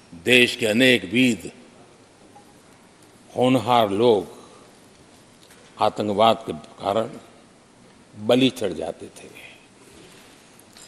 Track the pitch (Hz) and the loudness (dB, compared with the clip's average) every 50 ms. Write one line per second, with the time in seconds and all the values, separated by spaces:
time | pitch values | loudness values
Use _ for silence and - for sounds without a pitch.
0 | _ _ - 85 82 113 123 123 123 117 - - 120 110 107 117 131 127 123 117 | _ _ -20 -6 0 4 4 4 4 4 0 -2 -4 -2 2 2 4 4 4 2
1 | 92 85 98 120 131 123 113 90 - - - - - - - - - - - - | 0 -2 0 0 0 0 0 -4 -8 -14 -18 -20 -20 -20 -20 -20 -20 -20 -20 -20
2 | - _ _ _ - - - - - - - - - - - - - - _ _ | -20 _ _ _ -20 -20 -20 -20 -20 -20 -20 -20 -20 -20 -20 -20 -20 -20 _ _
3 | - - - - - - - 110 120 127 131 131 101 117 123 120 113 101 98 101 | -20 -20 -20 -20 -20 -10 -4 -2 0 2 2 0 0 2 2 2 2 2 0 2
4 | 117 123 110 98 85 - - - - - - - - - - - - - - - | 2 2 2 2 0 -6 -12 -20 -20 -20 -20 -20 -20 -20 -20 -20 -20 -20 -20 -20
5 | - - - - - _ - _ - - - - - - - - 107 107 - - | -20 -20 -20 -20 -20 _ -20 _ -20 -20 -20 -20 -20 -14 -6 -4 -2 -2 -2 -2
6 | 107 104 101 95 110 113 107 - - - 85 76 - - - - - 98 101 113 | -4 -2 0 2 2 2 2 0 -4 -12 -12 -12 -16 -20 -16 -8 -6 -4 -2 -4
7 | - 160 151 - - - - - - - _ _ _ _ _ _ - - - - | -4 -6 -10 -18 -20 -20 -20 -20 -20 -20 _ _ _ _ _ _ -20 -20 -20 -20
8 | - _ - 107 104 110 123 127 131 127 - - 110 95 82 78 82 87 - - | -20 _ -18 -6 -2 0 2 2 2 0 -2 -4 -6 -8 -6 -8 -10 -10 -10 -12
9 | 101 - - - - - - - - - - - - - - - - - - - | -16 -20 -20 -20 -20 -20 -20 -20 -20 -20 -20 -20 -20 -20 -20 -20 -20 -20 -20 -20
10 | - - - - - - - - - - - - - - - - - | -20 -20 -20 -20 -20 -20 -20 -20 -20 -20 -20 -20 -20 -20 -20 -20 -20